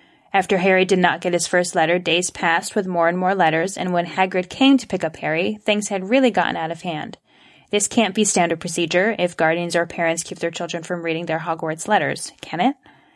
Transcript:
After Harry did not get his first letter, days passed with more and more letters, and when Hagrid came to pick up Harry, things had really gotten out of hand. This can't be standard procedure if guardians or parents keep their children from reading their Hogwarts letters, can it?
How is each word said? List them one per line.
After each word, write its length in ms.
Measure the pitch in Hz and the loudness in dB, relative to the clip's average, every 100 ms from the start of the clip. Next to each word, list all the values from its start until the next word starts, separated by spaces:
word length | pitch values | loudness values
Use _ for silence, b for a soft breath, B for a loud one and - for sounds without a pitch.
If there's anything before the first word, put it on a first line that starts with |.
| b b b | b b b
After 240 | 196 185 190 | 0 2 2
Harry 280 | 190 185 185 | 4 4 4
did 140 | 190 | 4
not 200 | 175 170 | 2 0
get 140 | 185 | -2
his 140 | 175 - | -2 0
first 280 | 180 175 185 | 0 0 0
letter, 240 | 160 180 | 2 2
days 300 | 175 170 175 | 0 0 -2
passed 460 | - 175 165 - 220 | -2 0 0 0 -4
with 120 | 185 | -2
more 220 | 175 165 | 0 2
and 80 | 180 | 2
more 180 | 185 196 | 0 2
letters, 420 | 165 160 190 - | 2 2 -2 -4
and 140 | 185 | -2
when 140 | 175 175 | -2 -2
Hagrid 440 | - 190 185 180 | 0 0 0 -4
came 280 | - 269 269 | 2 4 4
to 100 | - | 2
pick 160 | 185 | -4
up 140 | 160 - | -4 -4
Harry, 420 | 151 160 196 214 | -4 -2 -2 -4
things 260 | - 208 208 | -2 -2 0
had 200 | 196 185 | -4 0
really 220 | 262 254 | 2 4
gotten 240 | 185 - 170 | 2 0 -2
out 160 | 160 | -6
of 100 | 170 | -6
hand. 340 | 180 151 - - b b b b b | -8 -8 -10 -14 b b b b b
This 180 | 208 - | -2 0
can't 260 | - 196 196 | 2 2 2
be 80 | |
standard 380 | 202 190 170 165 | 2 4 2 0
procedure 540 | 175 175 165 175 208 208 | -4 -4 0 2 2 0
if 160 | 175 - | -2 0
guardians 400 | 160 170 175 170 | 0 2 0 -2
or 100 | 170 | -2
parents 380 | - 165 170 | -2 -2 -2
keep 160 | - - | -6 -6
their 120 | 170 | -6
children 320 | 165 170 170 | -4 -6 -8
from 200 | 165 175 | -6 -6
reading 220 | 165 160 170 | -4 -4 -2
their 140 | 165 | -4
Hogwarts 500 | 165 165 160 160 - | -4 -4 -4 -6 0
letters, 420 | 208 139 147 - - | 2 2 -4 -10 -14
can 220 | - 160 | -10 0
it? 140 | 226 - b b b | 0 0 b b b